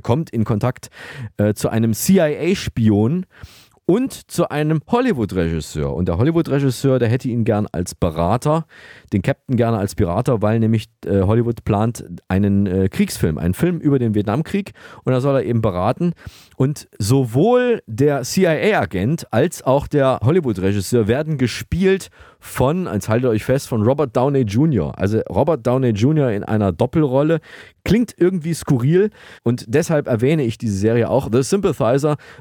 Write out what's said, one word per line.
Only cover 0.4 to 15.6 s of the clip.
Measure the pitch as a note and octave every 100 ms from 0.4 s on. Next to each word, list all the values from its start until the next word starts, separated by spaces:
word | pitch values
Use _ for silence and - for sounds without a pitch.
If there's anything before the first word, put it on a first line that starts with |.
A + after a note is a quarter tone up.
Kontakt, | G#2+ G#2 B2 - - - - C#3 A2+ -
äh, | G#2
zu | G#2 -
einem | A2+ A2+
C-I-A-Spion | G#2+ - F#3+ D#3 C#3 D#3+ G3 - - A2 G2+ A2+ F3+ F#3 - - - _ _
und | - G3 C4 - -
zu | - -
einem | D3 D3+ D#3+ -
Hollywood-Regisseur. | A#3+ B3+ D3 G2 F#2 E2 E2 - D#2 C#2+
Und | C#2 F2+
der | E2+
Hollywood-Regisseur, | C#3 E3 D#3 C#3 C#3 A#2+ C3+ C3
der | A#2
hätte | B2+ B2+
ihn | A#2
gern | A2 G#2 G#2+
als | - F2 -
Berater, | F2+ D#2+ E2+ A#2+ D3+ D#3+ - - - - -
den | G#2
Captain | - C#3 - A#2
gerne | A#2 A2+
als | G2+ -
Berater, | F#2 F#2 B2+ A2+
weil | G#2 A2+
nämlich, | A2 A2+ - _
äh, | - G2
Hollywood | F#2 A2+ A#2 A2+
plant | - G#2 A2+ A2 - F2 -
einen, | F#2+ G2+ G2 G2
äh, | F#2+ F#2+
Kriegsfilm, | - G3+ - F2+ D#2
einen | F2
Film | - E3+ E3+
über | D3 C#3
den | A#2
Vietnamkrieg. | G#2 G#2 A#2 D#3+ G3+ G3+ - - -
Und | -
da | B2+
soll | C#3
er | C3+
eben | F2+ A#2